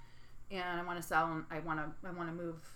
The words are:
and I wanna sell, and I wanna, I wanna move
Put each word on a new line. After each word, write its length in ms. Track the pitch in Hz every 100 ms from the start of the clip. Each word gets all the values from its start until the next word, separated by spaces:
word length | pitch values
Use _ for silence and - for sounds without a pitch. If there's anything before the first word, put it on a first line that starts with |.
| - - - - -
and 280 | 190 180 175
I 40 |
wanna 180 | 175 175
sell, 300 | 165 160 165
and 140 | 160 156
I 80 | 156
wanna, 320 | 160 156 151 - 185
I 60 |
wanna 200 | 175 165
move 320 | 170 170 160 -